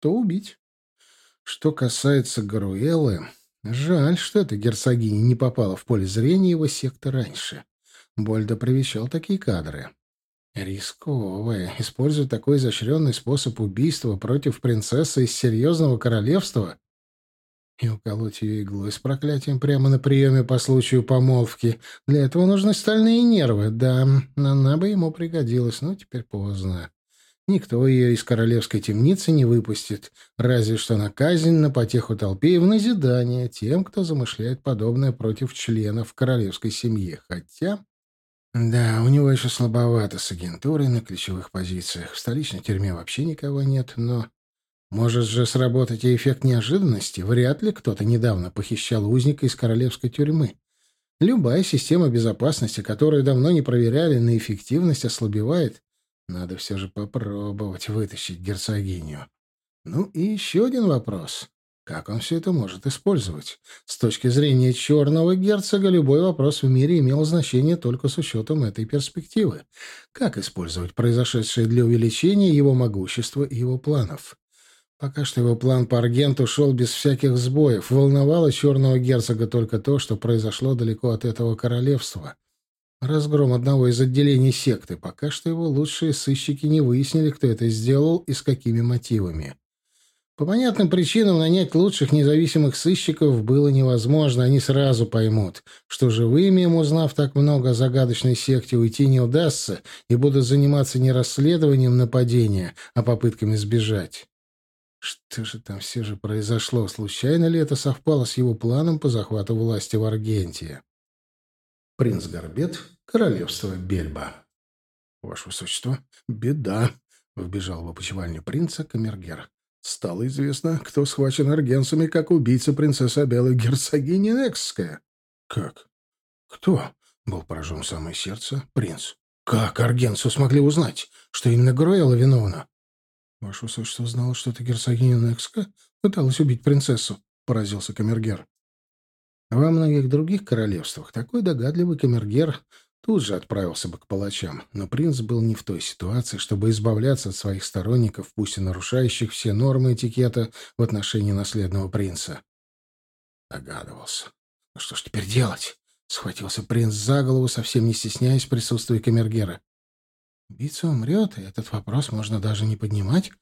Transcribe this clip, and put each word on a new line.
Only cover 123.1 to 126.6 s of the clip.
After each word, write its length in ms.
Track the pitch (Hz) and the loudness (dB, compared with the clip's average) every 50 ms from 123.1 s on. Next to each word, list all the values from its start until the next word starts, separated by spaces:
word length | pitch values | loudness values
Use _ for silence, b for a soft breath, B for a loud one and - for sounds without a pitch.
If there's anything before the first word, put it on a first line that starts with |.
| - 143 | 2 2
Абеллы, 360 | 147 131 120 120 123 127 127 | 2 2 2 2 4 4 4
герцогини 760 | 123 113 117 135 135 - - - 147 131 139 175 190 202 220 | 2 2 2 2 0 0 0 -2 -2 0 0 0 2 2 2
Некская». 720 | 226 262 269 233 - - - - - - 92 80 - - _ _ _ _ _ _ _ _ _ | 2 2 0 -2 -2 -4 -8 -8 -6 -8 -8 -8 -8 -14 _ _ _ _ _ _ _ _ _
«Как? 400 | - - 117 90 - - - - _ _ _ _ _ _ _ _ _ _ _ _ _ | -10 -8 -6 -6 -8 -10 -16 -20 _ _ _ _ _ _ _ _ _ _ _ _ _
Кто?» — 420 | - - | -18 -6